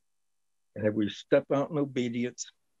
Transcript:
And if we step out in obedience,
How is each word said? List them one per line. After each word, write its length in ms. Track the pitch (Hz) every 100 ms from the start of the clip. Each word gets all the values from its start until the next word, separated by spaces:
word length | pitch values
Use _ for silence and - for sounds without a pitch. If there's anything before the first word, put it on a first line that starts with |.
| _ _ _ _ _ _ _ 104
And 100 | 107
if 60 |
we 160 | 107 101
step 380 | - - 143 -
out 160 | 139 139
in 80 | 156
obedience, 680 | 143 127 123 120 120 - - - _ _